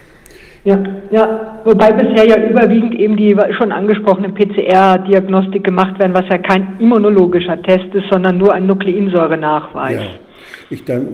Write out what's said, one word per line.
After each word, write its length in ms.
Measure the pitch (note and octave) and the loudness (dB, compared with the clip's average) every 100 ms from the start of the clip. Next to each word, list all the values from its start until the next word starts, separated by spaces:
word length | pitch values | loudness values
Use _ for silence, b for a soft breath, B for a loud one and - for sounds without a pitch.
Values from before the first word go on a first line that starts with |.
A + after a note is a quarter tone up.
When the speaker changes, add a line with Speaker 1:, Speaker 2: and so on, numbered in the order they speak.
| B B B B B B | B B B B B B
Speaker 1:
Ja, 180 | G3 G3 G3 - - | 0 0 0 -10 -2
ja, 500 | A3 A3 A3 - - A3+ | 0 0 -2 -10 -4 0
wobei 260 | G#3 A3 | 4 4
bisher 340 | A3 A#3 A3 A3 | 2 2 4 4
ja 240 | A3 - | 4 2
überwiegend 460 | - G#3+ A3+ A#3 - | 2 2 2 0 -2
eben 220 | G#3+ G#3 | 0 2
die 180 | G#3 G3+ G#3 G#3 | 2 2 0 -2
schon 160 | A3+ | -4
angesprochene 560 | D#3 G#3 G#3 - F#3 G3 | -2 -2 0 0 -2 -2
P-C-R-Diagnostik 1300 | - G3+ G3+ - F#3 F#3+ F#3 F#3+ G3 F#3+ F#3+ F#3+ G3 | -2 -2 -2 0 4 4 2 2 0 2 0 0 -2
gemacht 360 | F#3+ F3+ F#3 F#3+ | -2 -2 -2 -2
werden, 140 | F#3+ | -2
was 120 | F3+ F#3 | 0 -2
ja 80 | F3+ | -2
kein 380 | - F#3+ F#3+ F#3+ | 0 -2 -2 -2
immunologischer 840 | A3+ A3+ G#3 G3 F3 F3 F3 E3 | 2 2 4 4 2 0 -2 -4
Test 300 | - F#3 - | 0 0 0
ist, 120 | G3 F#3+ | -6 -2
sondern 280 | F#3+ F#3 F3+ | 0 0 2
nur 160 | G3 | 2
ein 140 | F#3 F#3+ | 2 0
Nukleinsäurenachweis. 1300 | F#3+ G3 F#3 G3 F3 D#3+ D#3+ D3+ D3+ - D3 C3+ - | -2 -2 -2 0 0 0 -2 -2 -4 -6 -8 -6 -6
Speaker 2:
Ja. 60 | G#2 F2+ B B B B - | -10 -14 B B B B -16
Ich 160 | G#2+ - | -12 -8
dann, 240 | B2 C#3 | -6 -6